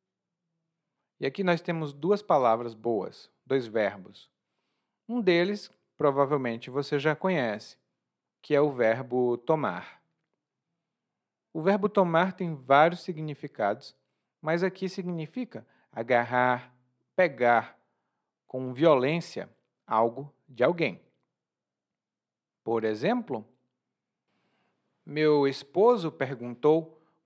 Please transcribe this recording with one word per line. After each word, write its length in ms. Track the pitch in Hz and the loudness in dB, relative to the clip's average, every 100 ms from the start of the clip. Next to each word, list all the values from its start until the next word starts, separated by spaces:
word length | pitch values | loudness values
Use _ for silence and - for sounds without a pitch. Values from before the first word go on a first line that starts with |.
| _ _ _ _ _ _ _ _ _ _ _ _ | _ _ _ _ _ _ _ _ _ _ _ _
E 80 | 135 | -8
aqui 160 | 139 | -4
nós 180 | 185 170 | -2 -2
temos 320 | - 165 156 | -2 -6 -6
duas 300 | 139 160 202 | -6 -2 -2
palavras 520 | - 160 123 113 120 | 2 2 4 2 -2
boas, 560 | 110 113 113 92 - - _ | -8 -4 -2 -4 -12 -20 _
dois 220 | _ 135 117 | _ -4 -2
verbos. 640 | 110 104 101 92 98 _ _ _ _ _ _ _ _ _ | -2 -2 -4 -18 -20 _ _ _ _ _ _ _ _ _
Um 120 | 240 | -2
deles, 500 | 185 170 180 202 - _ _ _ | 2 4 2 -2 -10 _ _ _
provavelmente, 720 | 151 139 139 147 127 117 127 | 0 2 2 2 -2 -6 -8
você 280 | 131 139 147 | -8 -4 -2
já 180 | 143 147 | -2 -2
conhece, 640 | 190 175 120 107 - - _ _ _ _ _ _ | -2 -2 -2 -4 -12 -20 _ _ _ _ _ _
que 120 | - | -2
é 60 | 147 | 0
o 100 | 147 | 0
verbo 680 | 131 113 117 127 127 123 120 | 2 0 0 -2 -2 0 -2
tomar. 580 | - 156 127 90 90 - _ _ _ _ _ _ _ _ _ _ _ _ _ _ _ 165 | -2 -2 0 -6 -12 -20 _ _ _ _ _ _ _ _ _ _ _ _ _ _ _ -6
O 60 | |
verbo 260 | 160 202 202 | -2 0 0
tomar 460 | 208 180 160 185 | 2 2 2 0
tem 200 | - 175 | -2 -8
vários 460 | 147 127 139 160 175 | -8 2 6 6 2
significados, 960 | - 156 156 143 147 - 104 113 - _ _ _ _ _ | -10 -10 -8 -10 -12 -4 -2 -2 -8 _ _ _ _ _
mas 200 | 156 170 | -4 -2
aqui 280 | 185 185 190 | -2 -4 -10
significa 760 | 185 180 170 151 - 254 - 104 _ _ | -8 -8 -8 -8 -10 -10 -12 -20 _ _
agarrar, 800 | - 117 120 117 123 123 123 - _ _ _ _ - | -10 0 2 2 0 2 0 -4 _ _ _ _ 0
pegar 640 | 180 117 120 120 110 - _ _ _ _ _ _ _ | 0 2 4 4 2 -14 _ _ _ _ _ _ _
com 280 | 131 131 | -8 -8
violência 720 | 123 165 143 127 170 160 - - _ _ _ _ | 2 4 4 2 -2 -6 -12 -14 _ _ _ _
algo 440 | 110 117 120 143 _ _ | 0 0 -2 -14 _ _
de 160 | 127 | 0
alguém. 380 | 127 175 151 90 _ _ _ _ _ _ _ _ _ _ _ _ _ _ _ _ | 0 0 -4 -6 _ _ _ _ _ _ _ _ _ _ _ _ _ _ _ _
Por 220 | - 117 | -4 -2
exemplo, 580 | 110 107 147 247 226 123 107 _ _ _ _ _ _ _ _ _ _ _ _ _ _ _ | -2 -2 -2 -4 -4 -10 -10 _ _ _ _ _ _ _ _ _ _ _ _ _ _ _
meu 460 | - 147 156 147 139 | -12 0 4 4 2
esposo 640 | 135 - - 220 240 165 | 0 -8 2 2 2 -2
perguntou 880 | - 131 131 120 120 151 160 160 - _ _ | -6 -8 -6 -10 -2 2 2 0 -18 _ _